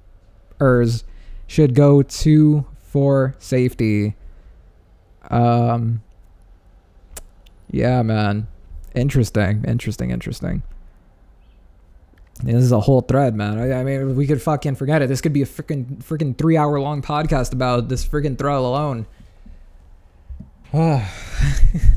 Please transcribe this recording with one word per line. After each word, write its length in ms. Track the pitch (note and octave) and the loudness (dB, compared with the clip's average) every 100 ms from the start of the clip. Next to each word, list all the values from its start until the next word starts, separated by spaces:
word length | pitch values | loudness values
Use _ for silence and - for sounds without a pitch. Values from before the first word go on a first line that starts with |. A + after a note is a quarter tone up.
| - - _ - - - C3+ B2 A#2 A#2 - - - - - | -20 -20 _ -20 -14 0 4 4 2 -2 -8 -18 -16 -16 -4
should 240 | - D3+ | 2 4
go 300 | B2+ C#3+ C#3+ | 6 6 6
to 600 | C3+ - D#3 D3+ D3+ D3+ C3+ - | 4 0 4 6 6 2 -2 -12
for 580 | - C#3+ C#3 C3+ C3 - | -6 0 2 2 0 -4
safety. 760 | - B2+ B2+ - A2+ G#2 G#2 - - - - - - _ _ _ _ _ - | -2 0 0 0 0 0 -2 -6 -14 -20 -20 -20 -20 _ _ _ _ _ -4
Um, 720 | A#2 A#2+ A#2+ A#2 A#2+ A2+ A2+ - - - - - - _ - _ _ - - - _ - _ - | 0 2 2 0 0 -2 -4 -8 -20 -20 -20 -20 -20 _ -20 _ _ -20 -20 -20 _ -20 _ -10
yeah, 320 | C3 A#2+ B2+ | -2 0 0
man. 440 | A2+ A2 G#2 G#2 A2 - - - - | 0 0 -2 -2 -6 -14 -20 -18 -8
Interesting, 720 | B2+ C3+ C#3 G#2+ A2 G2 G#2+ - | -4 0 0 0 0 0 0 -2
interesting, 440 | A#2 - G#2 A#2+ | -4 -4 -6 -4
interesting. 500 | A#2+ - - F2 - - - - _ _ _ _ _ _ _ _ _ _ - _ - - - | -6 -8 -8 -6 -6 -8 -16 -20 _ _ _ _ _ _ _ _ _ _ -20 _ -20 -20 -8
Yeah, 100 | B2 | -2
this 100 | A#2 | 2
is 80 | B2+ | 4
a 80 | A#2 | 2
whole 220 | A#2+ C3 | 2 2
thread, 320 | A#2+ B2+ C3+ | 2 0 0
man. 240 | G#2+ G#2 G#2+ | -2 -4 -4
I, 220 | B2+ B2+ | -4 -4
I 40 | |
mean, 320 | C3+ C3+ C3+ C3 | -4 -4 -2 -2
we 120 | C#3+ | -2
could 120 | D3 | -2
fucking 320 | - D3+ D3 C3+ | -2 -2 -2 -4
forget 260 | C3+ D#3 | 0 0
it. 60 | C3 | 0
This 140 | C3+ | -2
could 120 | E3+ | -2
be 80 | C#3+ | 0
a 60 | C3+ | -2
frickin', 560 | - - C#3+ B2 D3 | -6 -8 -8 -8 -12
frickin' 340 | - D#3 D3+ A#2+ | -8 -4 -4 0
three-hour-long 640 | D#3 D#3+ D3 D3 C#3 D3 | 2 2 2 0 -2 -6
podcast 500 | - D3+ D#3 C#3+ B2 | -4 -4 0 0 -2
about 380 | B2+ B2+ B2 A#2 | -2 0 0 -2
this 180 | B2+ - | -4 -2
frickin' 300 | D3+ D3 B2+ | -2 -2 -2
thread 180 | C#3 C#3 | -2 -2
alone. 520 | B2+ C3+ D3+ A#2+ A2 - - - - - - - - - - _ - - - - - | -2 -2 -4 -6 -10 -16 -20 -20 -20 -20 -20 -20 -20 -20 -20 _ -18 -18 -18 -20 -6
<sighs> 0 | D3 E3 C#3 G2 - - - C#3+ - - E3+ - | 0 2 0 -4 -10 -8 -2 0 4 4 6 6